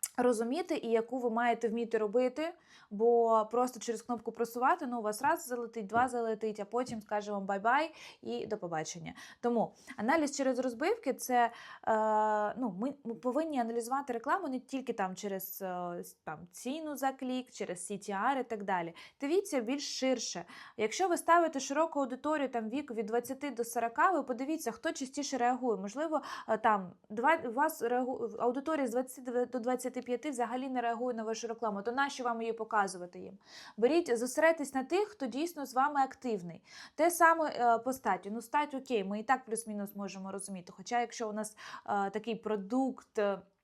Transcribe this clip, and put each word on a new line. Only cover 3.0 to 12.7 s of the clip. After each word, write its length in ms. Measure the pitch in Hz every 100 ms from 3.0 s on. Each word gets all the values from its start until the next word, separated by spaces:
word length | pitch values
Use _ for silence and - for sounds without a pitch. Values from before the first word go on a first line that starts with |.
| 233 233 226 220 214
просто 300 | 233 247 233
через 220 | 226 220
кнопку 300 | - 233 226
«Просувати», 540 | 220 226 240 262 349 269
ну, 120 | 240
у 40 |
вас 200 | 214 214
раз 240 | 285 330 247
залетить, 400 | 247 226 226 196
два 220 | 226 254
залетить, 520 | 240 226 220 220 208
а 40 |
потім 380 | 202 240 254 226
скаже 300 | - 208 208
вам 140 | 202 196
«бай-бай» 480 | 196 220 269 320 - - -
і 240 | 226 240 214
«до 120 | 208
побачення». 560 | 175 160 160 170 160 - - -
Тому 320 | 240 233 - - - -
аналіз 400 | 214 330 285 -
через 220 | 262 247
розбивки — 540 | 254 226 330 466 -
це, 360 | - - 247 233 - - - -
е, 680 | 220 220 214 214 214 208 -
ну, 180 | 247